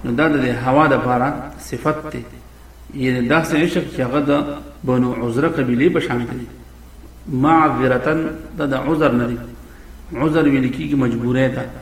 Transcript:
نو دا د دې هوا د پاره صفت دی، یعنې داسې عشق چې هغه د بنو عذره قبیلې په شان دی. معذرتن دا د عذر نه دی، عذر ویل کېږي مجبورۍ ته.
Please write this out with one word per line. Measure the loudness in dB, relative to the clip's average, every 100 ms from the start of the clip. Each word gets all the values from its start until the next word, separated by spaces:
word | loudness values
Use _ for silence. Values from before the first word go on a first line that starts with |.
نو | -2
دا | 0 2
د | 2
دې | 0 0
هوا | 2 4 4
د | 4
پاره | 2 0 0 -4 -10 -14 -10
صفت | -4 -2 -4 -8
دی، | -12 -12 -18 -20 -20 -20 -20 -14
یعنې | -4 0 0 2
داسې | 2 2 0
عشق | 2 0 -4
چې | -4
هغه | -2 0
د | 2 0 0 -8 -14 -8
بنو | 0 2 2 0
عذره | -2 0 0
قبیلې | 0 0 2 2
په | 2
شان | -2 -4 -4
دی. | -8 -10 -16 -20 -20 -20 -20 -20 -18 -6 0
معذرتن | 4 4 4 2 2 2 2 0 -2 -6 -12 -6
دا | -2
د |
عذر | -2 0 2 2
نه | 2 0
دی، | -4 -8 -16 -20 -20 -20 -20 -12 -2
عذر | 2 4 4
ویل | 4 2
کېږي | -2 0 2
مجبورۍ | 2 0 0 2 2
ته. | 0 -8 -12